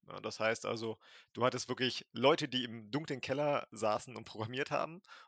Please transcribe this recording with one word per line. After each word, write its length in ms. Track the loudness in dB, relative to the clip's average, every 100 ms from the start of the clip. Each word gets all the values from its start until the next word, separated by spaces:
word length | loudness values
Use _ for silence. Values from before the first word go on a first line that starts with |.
| -14
Ja, 140 | -8
das 180 | -6 0
heißt 260 | 2 2 0
also, 320 | -2 -4 -6 -14 -20 -14
du 100 | 0 2
hattest 240 | 2 -2
wirklich 380 | 0 0 -2 -6
Leute, 340 | 4 6 6 2
die 160 | -2
im 280 | -4 -6 -6
dunklen 300 | -4 -4 -4
Keller 460 | -2 0 2 0 -2
saßen 440 | 0 2 2 -2 -12
und 100 | -10
programmiert 460 | -6 -4 -2 0
haben 300 | 0 -2 -6 -16 -20